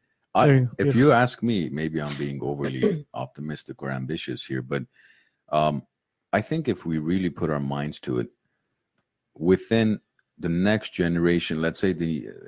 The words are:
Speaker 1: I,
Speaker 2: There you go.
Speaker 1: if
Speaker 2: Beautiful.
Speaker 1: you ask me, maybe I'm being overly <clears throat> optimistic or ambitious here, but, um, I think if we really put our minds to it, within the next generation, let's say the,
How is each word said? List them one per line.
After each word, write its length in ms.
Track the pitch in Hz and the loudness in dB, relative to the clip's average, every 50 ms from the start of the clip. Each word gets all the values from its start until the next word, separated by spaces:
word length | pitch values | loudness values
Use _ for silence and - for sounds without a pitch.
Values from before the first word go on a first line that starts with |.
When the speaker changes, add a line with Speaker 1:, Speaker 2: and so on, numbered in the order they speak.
| _ _ _ _ _ _ - | _ _ _ _ _ _ 2
Speaker 1:
I, 120 | 104 127 | 4 6
Speaker 2:
There 80 | 143 135 | 8 8
you 40 | 131 | 6
go. 80 | 123 117 | 4 2
Speaker 1:
if 40 | - - | 0 0
Speaker 2:
Beautiful. 220 | 98 143 120 117 | 2 4 6 6
Speaker 1:
you 120 | 139 147 | 6 8
ask 300 | 120 120 123 120 - - 110 | 8 6 4 2 0 -2 -2
me, 240 | 120 113 92 76 - | 0 0 0 -2 -2
maybe 320 | 69 76 80 78 80 78 | -4 -4 -4 -2 -2 -4
I'm 140 | 73 73 71 | -4 -4 -6
being 260 | 69 71 71 69 67 | -6 -6 -6 -6 -6
overly 640 | 64 69 73 71 69 67 65 64 - - 170 151 143 _ | -4 -4 -4 -4 -4 -4 -2 0 0 0 0 -2 -6 _
<clears throat> 40 | - | -10
optimistic 680 | - 65 - - - - 151 - - - - 67 - 71 | -10 -10 -10 -10 -12 -10 -10 -10 -10 -12 -14 -14 -10 -8
or 60 | 67 | -6
ambitious 520 | 67 65 65 64 - 67 - - 64 - - | -6 -6 -6 -6 -6 -6 -6 -8 -10 -10 -8
here, 180 | - 67 65 | -8 -6 -6
but, 200 | 62 65 71 67 62 - _ _ _ - _ _ _ _ _ _ _ - | -6 -4 -6 -6 -6 -8 _ _ _ -20 _ _ _ _ _ _ _ -2
um, 340 | 76 76 76 76 76 67 - _ _ _ _ _ _ _ _ - | 0 2 2 2 0 -2 -8 _ _ _ _ _ _ _ _ -2
I 80 | - 104 | -2 -2
think 260 | 107 - 156 165 147 | -2 -2 -4 -4 -2
if 180 | 123 90 - - | -2 -4 -4 -4
we 140 | 85 80 78 | -4 -4 -2
really 320 | 76 82 92 95 90 82 | 0 0 0 0 0 -2
put 200 | 71 - 87 78 | -2 -2 -2 -2
our 100 | 76 73 | -2 -2
minds 400 | 69 67 69 71 73 76 71 - | -2 -4 -4 -4 -4 -6 -8 -8
to 180 | - 71 64 62 | -6 -4 -4 -4
it, 120 | 58 - _ _ _ _ _ _ _ _ _ _ _ _ _ _ _ _ _ _ _ _ _ - | -4 -6 _ _ _ _ _ _ _ _ _ _ _ _ _ _ _ _ _ _ _ _ _ -2
within 600 | 80 90 95 92 - - 113 113 110 110 104 - _ _ _ _ _ _ _ - | 2 4 4 4 2 0 2 2 2 2 0 -2 _ _ _ _ _ _ _ -6
the 100 | - 85 | -4 -2
next 420 | 85 87 95 104 110 101 - - | 0 2 2 2 2 0 -2 -6
generation, 680 | - - 87 85 85 85 85 85 87 85 - - 80 78 | -2 -2 0 0 2 2 2 4 2 2 0 -2 -2 -2
let's 180 | 82 82 - - | -2 -2 -2 0
say 120 | 101 95 | 0 0
the, 360 | 87 80 85 82 80 69 - 52 50 - 50 | 0 0 -2 -4 -4 -4 -6 -10 -16 -18 -18